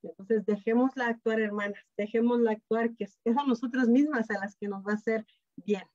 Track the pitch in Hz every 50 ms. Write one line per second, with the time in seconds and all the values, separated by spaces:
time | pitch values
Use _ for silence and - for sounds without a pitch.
0 | - - - - 196 - 226 214 - - 208 202 - 226 226 240 254 262 254 269
1 | 247 233 233 233 _ 226 220 220 220 208 202 208 202 202 202 - _ _ _ -
2 | 202 214 - 226 226 240 240 240 233 226 220 214 _ _ 220 226 233 233 233 _
3 | 208 190 _ _ _ 226 233 285 285 277 240 226 - 240 247 254 254 226 233 262
4 | 294 302 302 240 226 - - 196 196 208 - _ 214 202 196 196 190 202 208 208
5 | _ 226 220 220 220 _ _ _ _ _ _ - - 202 208 190 185 _ _